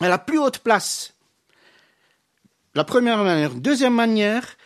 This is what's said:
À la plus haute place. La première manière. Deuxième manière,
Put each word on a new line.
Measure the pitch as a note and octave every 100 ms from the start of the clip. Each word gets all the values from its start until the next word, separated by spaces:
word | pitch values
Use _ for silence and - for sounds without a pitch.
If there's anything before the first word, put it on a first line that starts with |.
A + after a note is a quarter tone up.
À | -
la | -
plus | - D#4
haute | C#4 B3
place. | A#3 G#3 - - - - _ _ _ _ _ _ _ _ _ _ _ _ _ _ _
La | D3+
première | D3+ B3+ A#3+ A3+
manière. | G3+ E3 D3+
Deuxième | B2 E3 C#4 B3+
manière, | A#3+ A#3 A3 G#3 A3 - -